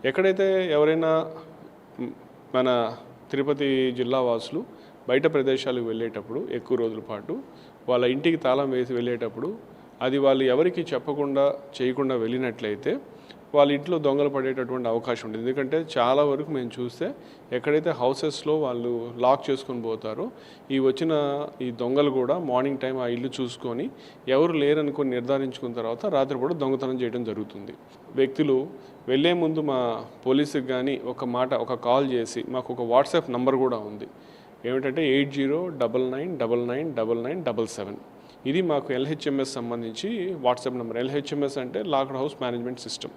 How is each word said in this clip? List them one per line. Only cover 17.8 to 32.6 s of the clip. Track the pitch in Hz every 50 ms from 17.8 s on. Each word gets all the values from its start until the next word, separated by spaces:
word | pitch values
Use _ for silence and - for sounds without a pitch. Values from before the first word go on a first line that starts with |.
| 156 170
హౌసెస్లో | 151 123 123 131 135 135 - 156 143 - - 147 151 156
వాళ్ళు | 151 127 123 120 120 120 120 117 117 120 117
లాక్ | 120 123 127 135 139 - -
చేసుకొని | 135 131 - - 127 120
పోతారో | 113 113 110 110 - 110 110 123 185 254 - - - - - - - -
ఈ | 135 135
వచ్చిన | 131 131 131 - 165 160 156 147 147 143 139 143 - - - -
ఈ | 131 123
దొంగలు | 117 117 123 123 131 143 147 143
కూడా | 131 131 127 123 151
మార్నింగ్ | 180 170 135 123 123 131 139 139
టైమ్ | 131 - 131 131
ఆ | 131 127
ఇల్లు | 120 120 120 127 135 135 -
చూసుకొని | 131 120 120 - - 123 117 123 175 269 - - - - - - -
ఎవరు | 127 131 139 160 175 165
లేరనుకొని | 151 143 143 151 156 147 143 139 147 143 131
నిర్ధారించుకున్న | 123 123 120 127 139 135 135 131 123 - - 120 117
తర్వాత | 120 113 113 120 120 -
రాత్రిపూట | 202 165 135 135 131 139 123 127 156 175
దొంగతనం | 160 143 135 135 127 135 131 131 123
చేయడం | 123 117 110 123 120
జరుగుతుంది. | 110 104 107 107 - - 101 101 - - - - - - - - - -
వ్యక్తులు | 131 135 135 135 - 151 143 131 131 139 175 - - - - - - -
వెళ్ళే | 123 131 135 151 175 175
ముందు | 175 170 156 160 160
మా | 151 143 135 127 123 117 113 113 113 - - - -
పోలీసుకి | 127 135 143 147 143 - 147 127
కానీ | 131 131 127 127 139 139 - -
ఒక | 123 123 - 139
మాట, | 123 120 120 127 127 135
ఒక | 113 117 110 127
కాల్ | 117 - 120 123 135 143 131 127
చేసి, | 120 117 113 - 120 - -
మాకు | 127 127